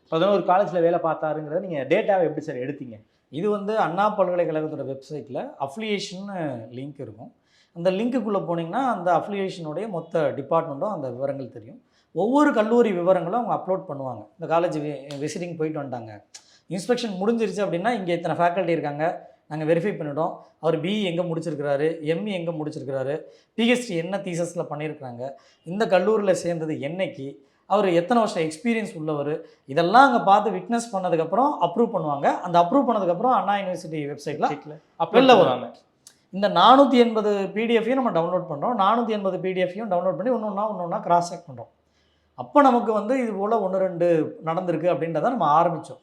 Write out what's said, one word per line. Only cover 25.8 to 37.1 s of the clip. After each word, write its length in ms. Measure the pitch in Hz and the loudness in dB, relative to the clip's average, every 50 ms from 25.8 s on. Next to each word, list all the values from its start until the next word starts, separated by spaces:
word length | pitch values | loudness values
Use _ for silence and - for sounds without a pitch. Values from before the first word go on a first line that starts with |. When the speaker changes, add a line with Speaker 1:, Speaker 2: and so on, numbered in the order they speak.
| 220 | 0
Speaker 2:
கல்லூரியில 440 | 175 190 180 185 208 220 214 202 190 | 2 4 4 4 4 2 2 2 2
சேர்ந்தது 440 | 175 170 - 170 175 165 160 156 151 | 2 2 0 -2 -4 -4 -4 -4 -6
என்னைக்கு, 520 | 123 127 143 165 185 190 175 - - 135 139 139 - _ _ _ _ _ | -6 -6 -6 -4 -4 -4 -4 -6 -8 -12 -12 -12 -14 _ _ _ _ _
அவர் 220 | - 190 208 202 190 | -2 0 2 2 4
எத்தனை 340 | 170 170 170 175 247 240 220 | 2 2 2 4 2 2 2
வருஷம் 240 | 202 - 180 160 156 | 2 0 -2 -2 -2
எக்ஸ்பீரியன்ஸ் 460 | 156 - - 233 233 220 208 170 - | -4 -4 -2 -2 0 0 -2 -4 -8
உள்ளவர், 520 | 165 151 156 156 143 139 143 156 165 - - _ _ _ | -6 -4 -4 -4 -2 -2 -4 -4 -6 -8 -12 _ _ _
இதெல்லாம் 400 | - 135 156 170 175 202 247 277 | -2 0 2 2 6 8 8 8
அங்க 180 | 269 240 220 170 196 | 8 6 4 4 6
பார்த்து 200 | 196 208 202 220 | 6 6 4 2
விட்னஸ் 400 | 185 185 180 - 233 233 226 - - | -2 -4 -4 -4 -4 -4 -4 -4 -6
பண்ணதுக்கப்புறம் 600 | 190 180 180 170 160 160 151 190 214 262 294 - - | -4 0 0 0 0 0 0 0 2 2 2 2 0
அப்ரூவ் 340 | 180 170 175 - 233 208 202 | 0 0 2 0 0 0 0
பண்ணுவாங்க. 300 | 185 160 151 143 135 156 233 302 302 - | -2 -2 -2 -2 0 0 0 0 0 -2
அந்த 120 | 180 170 175 | 0 2 2
அப்ரூவ் 280 | 175 170 233 285 262 240 | 4 4 4 2 2 2
பண்ணதுக்கப்புறம் 480 | 220 214 190 170 175 170 220 254 247 208 | 0 0 0 0 0 0 2 2 2 2
அண்ணா 160 | 185 196 202 | 2 0 -2
யூனிவர்சிட்டி 460 | 202 190 185 180 170 - 156 160 156 143 139 147 | -2 -2 -4 -6 -8 -8 -8 -8 -6 -6 -6 -8
வெப்சைட்ல 340 | 143 - 160 147 147 202 | -8 -8 -8 -4 -2 -2
Speaker 1:
வெப்சைட்ல 300 | 269 151 - - 151 151 156 - _ _ - 165 | -2 -2 -6 -10 -14 -18 -18 -20 _ _ -6 -4
அப்லோட் 180 | 165 - 240 269 | 4 6 8 10
Speaker 2:
வெளில 160 | 262 240 202 | 10 10 10
வரும். 140 | 160 131 127 | 8 6 4
Speaker 1:
பண்ணுவாங்க. 200 | 123 120 - - - _ _ _ _ _ - - _ _ _ | 0 -4 -8 -14 -18 _ _ _ _ _ -20 -20 _ _ _
Speaker 2:
இந்த 180 | - 190 202 196 | -4 -2 0 2
நானூத்தி 500 | 175 170 185 220 254 269 285 247 254 240 240 | 4 8 8 10 10 10 8 8 6 6 6
எண்பது 420 | 226 | 4